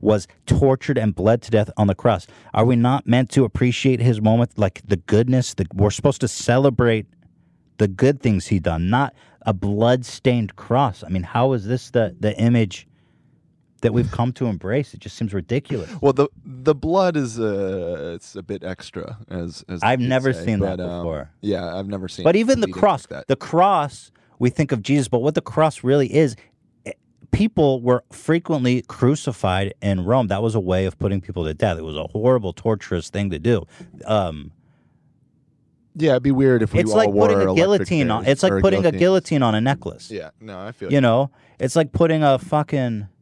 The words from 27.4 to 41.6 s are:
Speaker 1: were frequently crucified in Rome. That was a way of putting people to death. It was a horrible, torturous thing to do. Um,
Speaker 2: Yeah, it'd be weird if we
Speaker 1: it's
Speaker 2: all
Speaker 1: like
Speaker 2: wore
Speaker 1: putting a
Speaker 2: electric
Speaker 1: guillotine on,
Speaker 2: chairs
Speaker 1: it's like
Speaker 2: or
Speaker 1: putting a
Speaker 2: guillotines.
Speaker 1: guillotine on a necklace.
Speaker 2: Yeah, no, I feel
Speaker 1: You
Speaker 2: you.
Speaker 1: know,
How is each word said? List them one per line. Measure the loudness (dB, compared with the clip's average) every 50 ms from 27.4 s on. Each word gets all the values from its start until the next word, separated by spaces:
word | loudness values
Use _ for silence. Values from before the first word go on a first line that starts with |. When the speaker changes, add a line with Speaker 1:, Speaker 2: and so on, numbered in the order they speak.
| 0 0 _ 2 2 2 2 0
Speaker 1:
were | 2 2 2 2 0 _
frequently | -20 -18 -4 -2 -2 -2 0 -2 -2 0 0 0 0 0 -2
crucified | _ -6 0 2 2 2 2 -2 -8 -8 -2 -2 0 0 0 -2 -4 -6 _
in | -2 -2 -2 0 0
Rome. | 0 0 0 0 0
That | -2 -2
was | -2 -2 -2
a | -2
way | 0 0 0 0 0
of | -2 -4 _
putting | -4 -4 -4 -4
people | -6 -8 -8 -6 -4
to | -4 -4
death. | -2 -2 -2 -2 -2
It | -6
was | -10 -8 -8
a | -10 -8
horrible, | -8 -2 2 2 2 2 0 -4 -8
torturous | -4 -2 -2 -2 -2 -4 -6 -6 -6 -6 -6
thing | -6 -6 -4 -4
to | -6 -4
do. | -2 0 0 0 -2 _ _ -20 -20 -20 -20 -18 -6
Um, | -2 -2 -2 -2 -2 -6 -10 -14 -18 -20 _ _ _ _ _ _ _ _ _ _ _ _ _ _ _ _ _ _ _ _ _ _ _ _ _ _ _ _
Speaker 2:
Yeah, | -2 2 2
it'd | 2 4 4
be | 2
weird | 2 4 6 6 6 4
if | 2 2 2
we | 0
Speaker 1:
it's | 2 4
Speaker 2:
all | 4 4
Speaker 1:
like | 4 4
Speaker 2:
wore | 4 4 4 4
Speaker 1:
putting | 4 4
a | 2 2
Speaker 2:
electric | 4 4
Speaker 1:
guillotine | 4 4 2 0 0 0 0 0 0 0
on, | 0 -2 2
Speaker 2:
chairs | 0 0
Speaker 1:
it's | 2 2
like | 0 2
Speaker 2:
or | 4
Speaker 1:
putting | 4 4 2 4
a | 2
Speaker 2:
guillotines. | 0 2 2
Speaker 1:
guillotine | 2 4 4 2 0 0 -2 0 2
on | 2 2
a | 2
necklace. | 2 0 -2 -2 -4 -12 -12 -12 -16 -12
Speaker 2:
Yeah, | -12 -12 -12 -12 _ _
no, | -20 -18 -16 -14
I | -14 -16
feel | -14 _ -6 0
Speaker 1:
You | 2
Speaker 2:
you. | 2
Speaker 1:
know, | 4 4 4 4 2 0 _ _ _ _ _ _